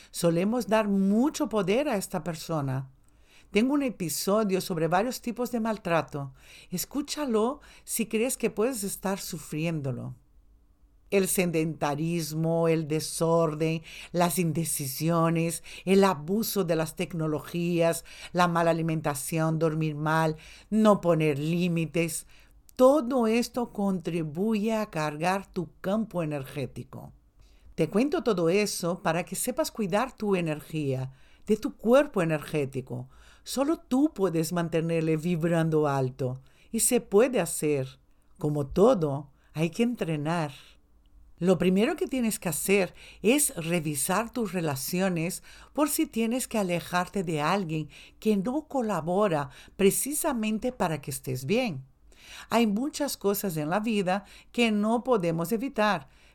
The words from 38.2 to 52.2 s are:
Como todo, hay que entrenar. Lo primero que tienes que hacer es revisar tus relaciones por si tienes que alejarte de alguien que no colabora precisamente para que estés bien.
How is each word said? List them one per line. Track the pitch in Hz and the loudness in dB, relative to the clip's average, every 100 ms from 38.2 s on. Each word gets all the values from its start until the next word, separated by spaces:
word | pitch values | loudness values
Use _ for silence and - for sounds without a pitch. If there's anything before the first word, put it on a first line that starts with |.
| _ - | _ -6
Como | 151 147 139 | -2 -2 -2
todo, | 185 214 247 151 139 151 _ _ | 4 6 6 0 -4 -8 _ _
hay | 151 165 | -2 -2
que | 165 | 0
entrenar. | 233 240 170 156 147 170 151 - - - _ _ _ - - - | -2 -2 -4 -2 -2 -2 -2 -8 -20 -20 _ _ _ -20 -20 -2
Lo | 175 180 | 2 4
primero | 180 185 240 349 | 4 4 2 0
que | 339 | -2
tienes | 262 226 - | 0 0 -2
que | 185 | -4
hacer | 165 - 202 180 - - - | -2 2 2 0 -6 -20 -2
es | 196 285 294 - | 2 4 2 -2
revisar | 165 175 156 143 - 190 226 | -2 -2 -2 -2 -2 -2 -2
tus | - 214 | -4 -4
relaciones | 180 160 135 - 180 190 170 165 - - - - | -2 -2 -2 -2 0 0 0 -2 -6 -12 -20 -8
por | - 302 | 0 0
si | - 302 | 0 -2
tienes | 220 226 254 247 | -2 -2 -2 -2
que | 220 | -2
alejarte | 190 170 - 180 180 202 | 0 -2 -2 -2 -2 -4
de | 175 151 | -2 0
alguien | 151 196 170 156 151 - - - | 0 0 0 -4 -6 -12 -20 -4
que | 220 208 | 0 0
no | 185 277 302 | 0 -4 -2
colabora | 277 220 180 156 185 208 156 135 - - - | -2 -2 -2 0 2 2 2 -2 -10 -12 0
precisamente | 196 - 262 302 330 247 214 220 247 | 2 2 -2 -2 -2 -2 -2 -2 -4
para | 247 185 151 | -2 -2 -2
que | 139 | -6
estés | 131 - 127 135 | -10 -6 -6 -2
bien. | 220 254 135 131 _ - - | 0 0 -4 -12 _ -20 -20